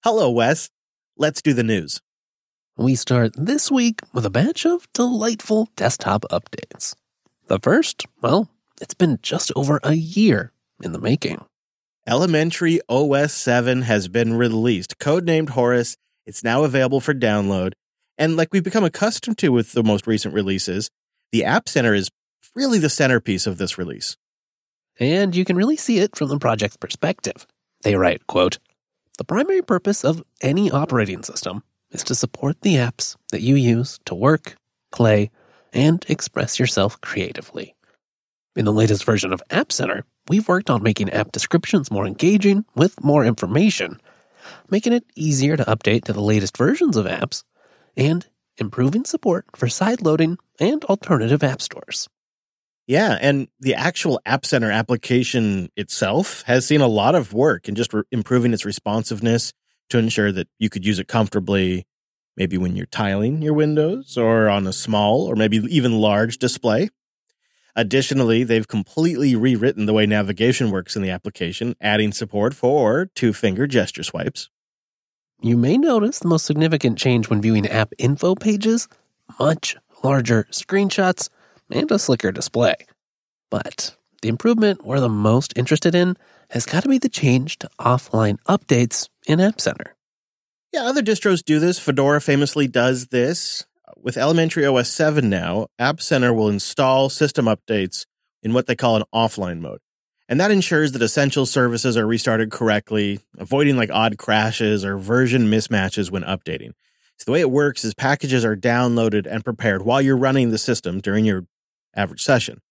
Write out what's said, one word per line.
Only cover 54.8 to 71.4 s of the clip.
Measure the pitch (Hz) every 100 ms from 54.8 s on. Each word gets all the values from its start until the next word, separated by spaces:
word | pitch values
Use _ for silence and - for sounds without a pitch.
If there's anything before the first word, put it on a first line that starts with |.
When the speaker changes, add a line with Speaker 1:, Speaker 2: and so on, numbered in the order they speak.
| 113 120 - 127 123 127 110 98 90 -
Speaker 1:
itself | 98 - 98 120 - - -
has | 127
seen | - 151
a | 131
lot | 107 107
of | 170 113
work | 101 147 92 -
in |
just | 104 117
re-, | 107 101
improving | 123 104 123 123
its | 110
responsiveness | 101 104 - 107 107 107 113 117 - - _ _ _
to | 123
ensure | 113 110 104
that | 95 87 _
you | 110
could | 104 95
use | 98
it | 92
comfortably, | 120 107 107 92 98 92 90 - _ _ _ _
maybe | - 92 92
when | 90
you're | 95 90
tiling | - 104 98 110 156
your | 151
windows | 151 151 151 156 220 269 -
or | 113 113 107
on | 101 95
a |
small | 92 - 107 104 120 190
or | 107
maybe | 110 110 110
even | 165 123 113
large | 107 104 113 120
display. | 123 - 120 110 208 _ _ _ _ _ _ _ _
Additionally, | - 110 131 135 135 120 113
they've | 123 113 107
completely | 110 95 - 165 147 139 120
rewritten | 123 120 120 104
the | 107
way | 107 104
navigation | 107 98 95 117 127 120
works | 98 87 -
in |
the | 95
application, | 90 - -